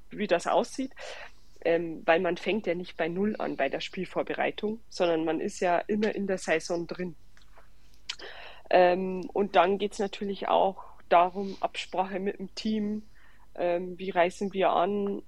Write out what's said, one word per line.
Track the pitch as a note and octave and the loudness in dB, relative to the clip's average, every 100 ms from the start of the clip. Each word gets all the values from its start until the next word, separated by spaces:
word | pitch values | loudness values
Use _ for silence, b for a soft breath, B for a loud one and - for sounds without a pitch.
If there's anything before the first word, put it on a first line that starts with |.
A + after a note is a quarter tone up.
| - | -12
wie | B3 G#3 | -4 2
das | F3 - | 2 4
aussieht, | E3+ A#3+ - C4 - B B B B - - | 2 2 -2 -6 -6 B B B B -16 -4
ähm, | - E3+ E3+ D#3+ - | 2 2 2 -4 4
weil | E3 | 4
man | F3+ F3+ | 4 0
fängt | - G#3 G3+ | 0 0 0
ja | F3 | -2
nicht | F3+ - | -4 -4
bei | E3 | -2
Null | F3 G#3 G#3+ | 0 0 0
an | D3 C#3+ | -2 0
bei | C#3 | 0
der | D#3 | -2
Spielvorbereitung, | - - F3 E3+ - - C#3+ - G#3 A3+ - | -6 -6 -4 -2 -2 0 -2 -2 -4 -4 -8
sondern | - F3+ D#3+ | 0 2 4
man | D#3+ D#3 | 2 0
ist | G#3 - | -2 0
ja | F#3 F3 | 2 2
immer | - G#3+ G#3+ | 2 2 2
in | - G3 | 0 -2
der | F#3 | -2
Saison | - E3 - F3 E3+ | 2 0 2 -4 -4
drin. | F3 F3+ D#3 - - - - - - - - - - B B B B - | -6 -6 -8 -14 -16 -16 -16 -16 -16 -16 -16 -12 -12 B B B B 2
Ähm, | F3+ F3+ F3+ F#3 F#3 - | 6 8 6 0 -2 -4
und | - G3+ F#3 | 0 2 6
dann | F3 G3 | 6 4
geht's | G3+ - | 0 -2
natürlich | G3 - G3+ G3 - | -4 -2 -6 -4 2
auch | E3+ F#3 F#3+ B B - | 4 4 2 B B 4
darum, | F3 F3+ F3+ G3 F#3+ | 6 6 2 -6 -4
Absprache | - - - F3+ F#3+ F#3+ | -6 -4 -6 -2 -2 -2
mit | G3 - | -4 -4
dem | F#3+ - | -8 -6
Team, | A3 G#3+ G#3 G#3+ G#3+ b b b b - | -2 0 0 -4 -8 b b b b -2
ähm, | F3 F3 F3+ F3 | 0 0 -2 -6
wie | F#3+ | -2
reisen | F3+ E3+ - G3+ | 4 4 4 -2
wir | F#3+ E3+ | 2 4
an, | D#3+ F3+ G#3 G3+ G3 | 4 4 2 0 -2